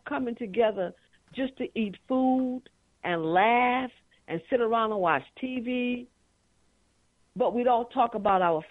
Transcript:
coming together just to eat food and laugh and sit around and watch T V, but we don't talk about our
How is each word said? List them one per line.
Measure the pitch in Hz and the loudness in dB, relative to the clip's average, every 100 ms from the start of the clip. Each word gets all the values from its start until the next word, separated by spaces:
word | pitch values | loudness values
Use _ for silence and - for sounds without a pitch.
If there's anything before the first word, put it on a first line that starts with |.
| - | -6
coming | 285 247 233 | -6 -6 -6
together | 220 190 220 196 180 - _ _ _ - | -4 0 2 0 -6 -8 _ _ _ -6
just | 262 - | -6 -6
to | - - | -6 -4
eat | 208 185 - | -4 -6 -4
food | 262 262 262 254 254 - _ _ _ | 0 2 2 0 -4 -10 _ _ _
and | - 170 | -4 -2
laugh | 160 175 220 240 247 247 254 - _ _ - | 2 4 4 4 2 0 -4 -10 _ _ -10
and | 240 - | -8 -2
sit | 254 | -2
around | 233 233 220 | 0 0 0
and | 214 | 0
watch | 175 151 - - | 2 0 -2 -10
T | 262 254 | -8 -6
V, | 233 247 247 247 247 _ _ _ _ _ _ _ _ _ _ _ _ - | -4 -2 -2 -4 -8 _ _ _ _ _ _ _ _ _ _ _ _ -2
but | 233 | 0
we | 233 | 2
don't | 240 240 240 | 2 2 0
talk | 262 233 226 | 0 0 0
about | 202 190 | 2 4
our | 175 160 - | 4 0 -2